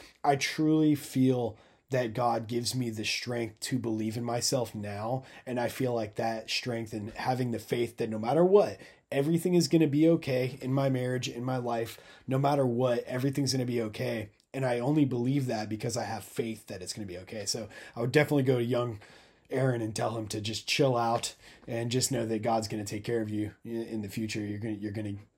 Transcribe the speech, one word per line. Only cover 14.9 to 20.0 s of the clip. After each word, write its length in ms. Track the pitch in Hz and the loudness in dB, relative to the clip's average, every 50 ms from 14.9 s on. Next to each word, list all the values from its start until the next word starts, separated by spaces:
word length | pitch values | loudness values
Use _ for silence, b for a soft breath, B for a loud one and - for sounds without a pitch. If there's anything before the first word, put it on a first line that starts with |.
| 151 156 147 | 4 4 4
believe 420 | 131 123 120 120 127 139 143 135 123 | 4 2 0 0 0 0 0 0 0
that 220 | 120 110 110 107 | -2 -2 -4 -4
because 280 | 110 107 107 120 104 117 | -6 -4 -4 -4 -2 -4
I 60 | 113 | -4
have 200 | 104 123 104 - | -4 -6 -8 -10
faith 440 | - - - 123 113 110 107 - - | -8 -6 -4 -4 -4 -6 -10 -10 -12
that 160 | 110 95 90 | -12 -10 -10
it's 100 | 90 - | -10 -8
gonna 140 | - 107 92 | -8 -10 -10
be 100 | 87 87 | -10 -12
okay. 300 | 92 92 120 110 101 - | -12 -10 -10 -8 -6 -6
So 200 | - 127 107 101 B B B B B | -6 -6 -8 -10 B B B B B
I 60 | - | -4
would 100 | 120 123 | -2 2
definitely 320 | 117 151 147 143 151 143 131 | 4 4 4 4 4 2 4
go 160 | 127 131 123 | 4 2 2
to 40 | 120 | 2
young 360 | 117 123 120 120 120 110 104 B B B B B B B B B _ | 2 0 0 0 -2 -4 -8 B B B B B B B B B _
Aaron 320 | 139 131 131 135 123 120 | -2 0 2 2 2 0
and 120 | 113 110 110 | -2 -4 -4
tell 240 | - | -4